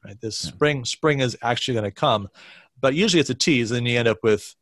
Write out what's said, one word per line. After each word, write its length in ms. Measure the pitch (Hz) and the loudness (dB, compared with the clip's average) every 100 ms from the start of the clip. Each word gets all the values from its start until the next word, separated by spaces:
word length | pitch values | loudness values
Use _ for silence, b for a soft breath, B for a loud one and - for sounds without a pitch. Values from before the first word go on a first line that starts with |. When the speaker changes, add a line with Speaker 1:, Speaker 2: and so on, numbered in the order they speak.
Speaker 1:
right? 160 | 101 101 | -20 -12
This 240 | 113 - | -10 -8
Speaker 2:
Yeah. 60 | - | -10
Speaker 1:
spring, 340 | - 147 143 | -2 -2 -2
spring 360 | 120 - 160 143 | -6 -4 -2 0
is 160 | 127 113 | -2 -2
actually 320 | 117 120 - | -4 -4 -2
gonna 160 | 120 104 | -2 -4
come." 380 | - 151 110 98 B B B B _ | -2 0 0 -2 B B B B _
But 140 | 135 | 0
usually 260 | 143 214 170 | 2 2 4
it's 100 | 139 | 2
a 40 | |
tease, 360 | 127 - 139 117 | 0 2 2 2
and 160 | 123 120 | -2 0
you 120 | 120 | 2
end 100 | 117 | 2
up 100 | 110 | 2
with 320 | 113 107 - - | 2 0 -2 -20